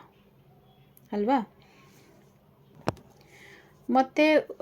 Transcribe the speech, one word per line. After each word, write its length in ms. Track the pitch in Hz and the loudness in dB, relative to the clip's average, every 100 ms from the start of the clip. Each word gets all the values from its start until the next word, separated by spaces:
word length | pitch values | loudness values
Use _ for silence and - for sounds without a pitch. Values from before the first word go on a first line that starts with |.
| - _ _ _ _ _ _ _ _ _ - | -14 _ _ _ _ _ _ _ _ _ -12
ಅಲ್ವಾ? 440 | 208 208 277 202 _ - - - - - _ _ _ _ _ _ - - - - - - - - - - _ - | -6 -2 -2 -4 _ -20 -20 -20 -20 -20 _ _ _ _ _ _ -14 -12 -12 -14 -20 -20 -20 -20 -20 -20 _ -4
ಮತ್ತೆ, 440 | 247 262 - 302 302 - - | -2 0 2 2 2 0 -8